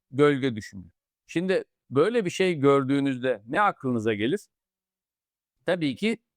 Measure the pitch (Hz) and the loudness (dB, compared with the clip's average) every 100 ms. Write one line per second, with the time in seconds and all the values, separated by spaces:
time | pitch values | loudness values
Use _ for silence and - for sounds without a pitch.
0 | _ 131 147 139 131 107 - 98 90 _ | _ 2 4 4 -2 -4 -10 -16 -18 _
1 | _ _ - 165 185 180 - _ - 127 | _ _ -10 -4 -2 -2 -4 _ -4 2
2 | 180 240 175 - 185 165 139 139 131 139 | 2 2 -2 0 0 2 4 4 2 0
3 | 139 127 127 113 110 165 202 - 131 120 | -2 -2 -2 -4 -4 0 0 0 -4 -2
4 | 107 104 113 196 - _ _ _ _ _ | 0 0 -2 -4 -8 _ _ _ _ _
5 | _ _ _ _ _ _ - 175 151 113 | _ _ _ _ _ _ -4 -2 -2 -2
6 | 214 233 _ | -4 -4 _